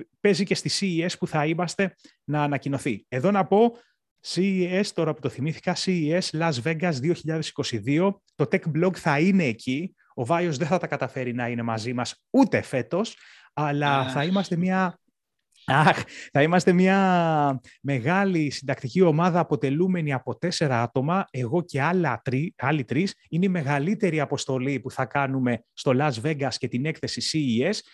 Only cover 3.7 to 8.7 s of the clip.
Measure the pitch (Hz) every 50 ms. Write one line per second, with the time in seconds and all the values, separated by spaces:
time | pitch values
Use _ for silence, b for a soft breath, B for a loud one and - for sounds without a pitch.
3.7 | 233 B B B B B _ _ _ _ - - - 170 190 202 190 185 175 175
4.7 | 180 190 208 - - 175 160 156 151 - - 131 - - 135 160 151 - - 185
5.7 | 175 - - 190 185 170 151 147 165 185 180 - - 156 165 170 143 120 113 160
6.7 | 165 156 175 180 151 127 127 170 170 - - 156 160 165 156 - - - 127 -
7.7 | 120 107 101 135 143 160 185 202 196 - _ _ _ - 147 - - 185 - 165